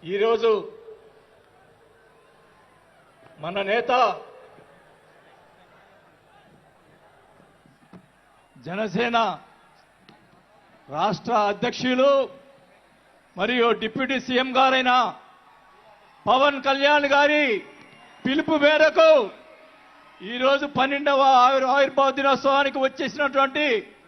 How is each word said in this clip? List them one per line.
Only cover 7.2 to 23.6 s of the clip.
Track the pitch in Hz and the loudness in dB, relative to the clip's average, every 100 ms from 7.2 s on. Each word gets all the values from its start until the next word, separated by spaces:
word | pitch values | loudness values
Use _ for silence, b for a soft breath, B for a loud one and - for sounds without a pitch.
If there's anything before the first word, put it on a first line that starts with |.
| _ _ _ _ _ _ _ 185 _ _ _ _ _ - 127 | _ _ _ _ _ _ _ -20 _ _ _ _ _ -20 -12
జనసేన | 185 220 190 240 233 214 165 - _ _ _ _ _ - - _ _ _ _ _ _ - 143 | -8 -6 -4 -2 -2 -2 -6 -16 _ _ _ _ _ -20 -20 _ _ _ _ _ _ -14 -4
రాష్ట్ర | 190 190 - 233 208 | -4 -4 -2 -2 0
అధ్యక్షులు | 202 240 240 254 247 269 277 247 - - _ _ _ _ _ _ _ _ - | -2 -6 -4 -4 2 2 2 -2 -8 -20 _ _ _ _ _ _ _ _ -6
మరియు | 202 247 233 220 | -4 0 0 0
డిప్యూటీ | 220 277 262 269 254 | -4 -6 -4 -4 -2
సీఎం | 247 262 254 | -2 0 0
గారైన | 262 262 254 254 220 - - _ _ _ _ _ - - _ _ 196 | 2 2 2 2 0 -6 -20 _ _ _ _ _ -20 -20 _ _ 0
పవన్ | 254 285 277 269 | 2 2 0 -4
కళ్యాణ్ | 269 277 294 285 285 | 0 2 2 2 2
గారి | 285 302 285 202 - - - - - - 254 | 2 2 0 -2 -6 -20 -20 -20 -20 -10 -4
పిలుపు | 277 302 311 285 | -4 0 2 2
మేరకు | 302 311 302 320 311 202 - - - - - - - - - 185 | 4 2 4 4 4 2 -10 -20 -20 -20 -20 -20 -20 -20 -20 -12
ఈరోజు | 240 262 277 285 277 | -2 0 0 -2 -2
పన్నెండవ | 269 277 294 277 277 262 247 | -2 -2 0 2 4 6 4
ఆవిర్-, | 269 269 269 | 2 0 0
ఆవిర్భావ | 269 269 277 262 | 0 2 0 0
దినోత్సవానికి | 277 262 269 269 277 277 262 | 0 0 0 0 0 -2 -4
వచ్చేసినటువంటి | 269 277 - 285 262 269 277 | -4 -10 -4 -2 0 -2 -2